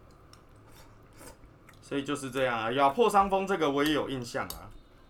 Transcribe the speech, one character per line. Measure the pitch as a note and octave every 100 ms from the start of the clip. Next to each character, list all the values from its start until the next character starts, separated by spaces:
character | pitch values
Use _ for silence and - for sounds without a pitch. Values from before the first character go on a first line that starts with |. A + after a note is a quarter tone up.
| - - - - - - - - - - - - - - - - - -
所 | - C#3+
以 |
就 | C#3 D3
是 | C3+
这 | B2+
样 | C3 A#2
啊， | A2+
有 | B2+ C#3
破 | A#3+ A3
伤 | G3+ G3
风 | F#3+ F#3+
这 | F#3+
个 | D#3
我 | C#3
也 | D3+
有 | D3 G#2
印 | C3
象 | A#2+ C3 G2+
啊。 | - F#2 - - - -